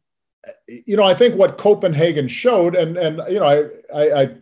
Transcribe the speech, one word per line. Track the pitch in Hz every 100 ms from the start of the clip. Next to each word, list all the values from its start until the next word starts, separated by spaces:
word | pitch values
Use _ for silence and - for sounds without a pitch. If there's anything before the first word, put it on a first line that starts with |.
| _ _ _ _ - - -
you | - - 202
know, |
I | 190
think | 180 240 185
what | 185 -
Copenhagen | 208 202 185 147 170 147 127
showed, | - 247 208 170
and, | 180 160 175
and, | 160 160 160
you | 185
know, | 147
I, | 147 147 - - 147
I, | 151 143
I | 135 -